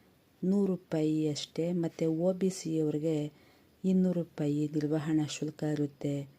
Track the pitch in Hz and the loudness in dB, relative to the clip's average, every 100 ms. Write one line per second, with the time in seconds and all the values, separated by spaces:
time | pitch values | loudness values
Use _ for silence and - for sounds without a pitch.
0 | _ _ _ _ 180 202 196 180 - 160 | _ _ _ _ 0 2 2 -2 -2 0
1 | 156 156 156 143 - - 165 180 165 - | 2 2 0 -2 -6 -4 -2 0 -2 -2
2 | 160 160 180 185 190 180 160 160 151 151 | -2 2 0 2 0 -2 -2 0 0 0
3 | 160 151 147 - - - _ _ 190 185 | 0 0 -2 -8 -20 -20 _ _ 2 4
4 | 180 175 165 - 147 147 151 151 147 156 | 4 2 -2 -2 -2 0 0 -2 0 0
5 | 151 156 147 - 151 - 156 147 143 - | 0 0 0 -2 -6 -4 -2 0 -2 -4
6 | 147 143 139 | -4 -4 -6